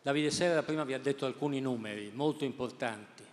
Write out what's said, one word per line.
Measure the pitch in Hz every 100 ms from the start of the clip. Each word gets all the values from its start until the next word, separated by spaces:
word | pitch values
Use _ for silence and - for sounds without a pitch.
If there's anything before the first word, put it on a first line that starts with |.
Davide | 135 143 151
Serra | 151 175 160
prima | 135 156
vi | 143
ha | 131
detto | 135 139 135
alcuni | 123 147 139
numeri | 131 120 110 104 104
molto | 113 151 -
importanti. | 139 120 123 - 123 107 104 - 104